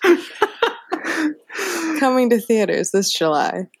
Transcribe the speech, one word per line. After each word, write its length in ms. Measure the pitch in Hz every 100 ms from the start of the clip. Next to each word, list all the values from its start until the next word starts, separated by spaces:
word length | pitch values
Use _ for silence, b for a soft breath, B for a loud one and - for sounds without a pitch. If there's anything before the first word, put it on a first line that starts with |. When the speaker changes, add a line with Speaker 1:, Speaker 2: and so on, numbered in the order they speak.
Speaker 1:
<laughs> 1900 | 370 349 - - - - - - - - - 330 302 302 - - 381 339 320 311
Speaker 2:
Coming 320 | 269 254 247
to 100 | 226
theaters 520 | - 226 196 165 180
this 200 | 196 196
July. 560 | - 160 151 82 - 180 _